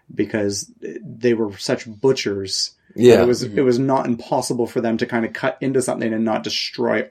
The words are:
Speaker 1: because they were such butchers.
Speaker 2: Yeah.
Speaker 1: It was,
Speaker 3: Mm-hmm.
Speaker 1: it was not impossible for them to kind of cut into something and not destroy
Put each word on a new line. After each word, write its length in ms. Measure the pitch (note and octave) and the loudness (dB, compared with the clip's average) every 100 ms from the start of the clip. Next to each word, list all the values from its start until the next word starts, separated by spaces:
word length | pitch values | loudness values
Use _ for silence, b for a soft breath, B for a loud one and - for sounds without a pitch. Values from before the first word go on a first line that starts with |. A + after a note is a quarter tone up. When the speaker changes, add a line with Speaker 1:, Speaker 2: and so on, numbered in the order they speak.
| b | b
Speaker 1:
because 580 | - G#2+ A2 G2+ G2+ - - | -4 -2 -2 -2 -4 -8 -14
they 520 | - - F#3+ A2+ A#2+ | -12 -12 -14 -2 0
were 220 | A2+ G#2+ G2 | 2 0 -6
such 300 | - B2+ A#2+ G#2 | -4 -4 -4 -2
butchers. 720 | C3+ C3 G#2+ G2+ F#2+ - - - _ G2 | 0 0 -2 -4 -4 -4 -6 -8 _ 4
Speaker 2:
Yeah. 260 | A#2+ G#2+ | 8 8
Speaker 1:
It 60 | A#2+ | 6
was, 160 | A2+ | 2
Speaker 3:
Mm-hmm. 160 | A#2+ G2+ | -2 0
Speaker 1:
it 20 | |
was 160 | B2+ A#2+ | 2 2
not 280 | C3+ C3+ - | 2 0 0
impossible 600 | A#2 - C3+ - B2 A2+ | -4 -2 -2 -2 -2 -2
for 140 | B2+ | -2
them 160 | A2+ A2+ | -2 0
to 100 | A#2 | -2
kind 180 | A#2 | -2
of 80 | A2 | -2
cut 240 | - C3+ - | -4 -4 -2
into 200 | C3+ C3 | -2 0
something 320 | B2+ - A#2 | 0 -2 -2
and 120 | A2+ | 0
not 180 | A2+ G#2+ | 0 0
destroy 600 | A2 - - - A#2 A2 - | -2 -6 -6 -4 0 0 -2